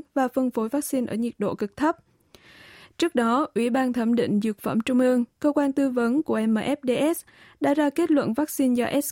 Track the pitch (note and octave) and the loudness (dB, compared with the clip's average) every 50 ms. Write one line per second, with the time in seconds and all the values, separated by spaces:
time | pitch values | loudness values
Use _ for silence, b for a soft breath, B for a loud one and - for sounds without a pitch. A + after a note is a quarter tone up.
0 | D4+ _ - C#4 C4 B3 - C4+ C4 B3+ - A#3 A3 A3 - D4 D4 - - C4 | -4 _ -2 -2 -2 -2 0 -2 -2 -2 -2 -4 -4 -2 -2 -4 -4 -2 -2 -4
1 | A#3+ - - G#3+ A#3 A#3 - - G3+ F#3+ - - G#3 G3+ _ - C#4 D#4+ - - | -2 -2 -4 -4 -4 -4 -4 -4 -6 -4 -4 -4 -6 -8 _ -2 -2 -2 -2 -4
2 | _ _ _ _ _ B B B B B B B B B B B B B B B | _ _ _ _ _ B B B B B B B B B B B B B B B
3 | E4 E4+ - B3 A#3 A3+ A#3 C4+ D4+ - - A#3+ A#3 A#3+ A#3 C4+ C4 B3 A#3+ B3 | -2 0 0 2 2 2 2 2 0 0 0 -2 0 0 2 0 0 0 0 0
4 | A3+ A#3 A#3+ A#3 - - G#3 G#3 G#3+ A3 G#3 - - - - A3 - - B3+ B3 | 0 2 2 2 2 2 0 0 0 -2 -2 -4 -4 -4 -2 -2 0 2 2 4
5 | B3+ B3+ B3+ B3 A#3+ - _ - - D4 C#4+ D4+ C#4+ C#4 C4+ C#4+ C#4 C4+ B3 B3 | 4 4 4 2 0 -2 _ -2 -2 0 2 2 0 0 2 0 0 0 0 0
6 | A#3 A#3 B3 D4+ - - A3+ A3 A3 A3+ A3 G#3+ - B3 C#4+ C#4+ - B3+ A#3+ - | 0 0 0 0 0 0 -2 0 0 2 0 0 0 -2 -4 -2 -2 -2 0 0
7 | C#4 D#4 E4+ - - B B B B B B B C#4+ C#4 C#4+ D4+ D4+ C#4+ - - | 2 0 0 -2 -6 B B B B B B B 0 0 2 2 2 0 0 0
8 | F4 D#4+ D#4 C#4 A3 G3 A3+ - D4+ - - - C4+ B3+ B3 A#3+ A#3 - - C#4+ | 0 2 2 2 2 0 -2 -2 -2 -2 -2 0 0 2 2 0 0 -2 -2 -2
9 | C#4+ - | -2 -4